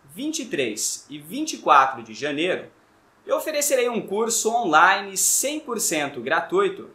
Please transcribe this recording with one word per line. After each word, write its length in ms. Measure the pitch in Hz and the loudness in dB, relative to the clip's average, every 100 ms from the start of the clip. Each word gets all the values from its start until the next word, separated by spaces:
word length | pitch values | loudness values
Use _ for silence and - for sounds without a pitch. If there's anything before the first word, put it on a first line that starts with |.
vinte 360 | - 165 294 311 | -18 -8 -6 -6
e 40 | |
três 600 | 247 156 123 107 - - - | -4 -2 -2 -2 -6 -6 -12
e 80 | 147 | -16
vinte 360 | 151 247 302 | -10 -8 -6
e 40 | 262 | -2
quatro 440 | - 147 131 123 | 6 6 6 0
de 120 | 110 | -12
janeiro, 560 | 107 143 143 180 135 - _ _ _ _ _ - | -8 -6 -2 -2 -2 -8 _ _ _ _ _ -2
eu 100 | - | -2
oferecerei 520 | 330 294 285 262 240 | 0 -2 0 2 2
um 180 | 226 160 | -2 -2
curso 420 | 202 226 - 220 | -2 0 0 0
online 640 | 233 208 151 180 202 202 185 | 0 4 6 6 4 -2 -2
cem 420 | - - 262 302 | 0 0 0 -4
por 220 | 247 220 | -6 -4
cento 400 | - 156 139 127 | -2 -2 -2 -6
gratuito 680 | 117 165 170 180 196 - - | -2 -2 0 0 0 -2 -12